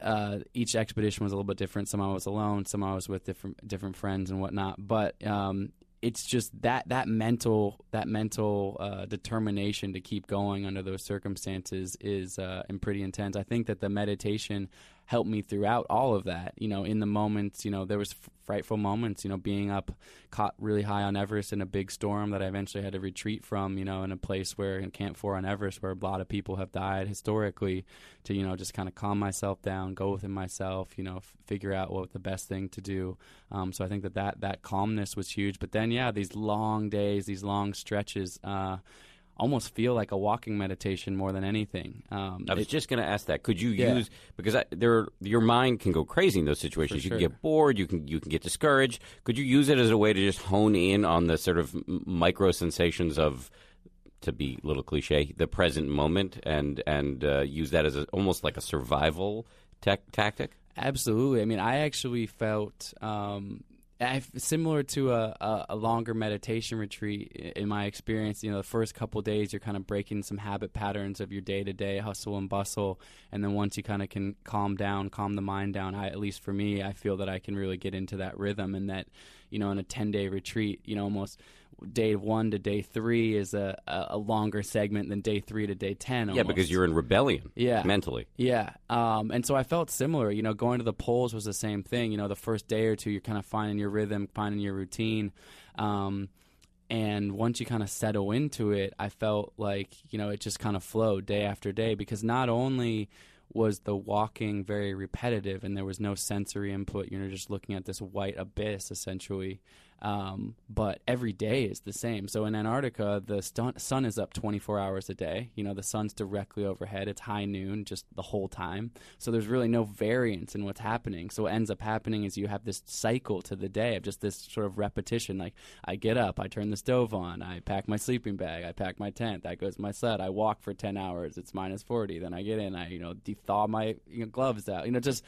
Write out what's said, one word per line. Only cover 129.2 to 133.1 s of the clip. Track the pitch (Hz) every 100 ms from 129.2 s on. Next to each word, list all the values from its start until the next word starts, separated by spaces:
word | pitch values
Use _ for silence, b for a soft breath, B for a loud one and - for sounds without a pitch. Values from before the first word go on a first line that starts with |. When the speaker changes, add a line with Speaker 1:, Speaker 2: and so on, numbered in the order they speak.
| 117 92
Speaker 1:
that | 85 87
goes | 98 -
my | 104
sled. | 101 117 104
I | 95
walk | 98 107 107
for | -
ten | 98 104 98
hours, | 95 87 82 -
it's | -
minus | 95 95 98
forty. | - 117 101 85
Then | 90
I | 87
get | 101 110
in, | 101
I, | 90 85
you | 87
know, | 85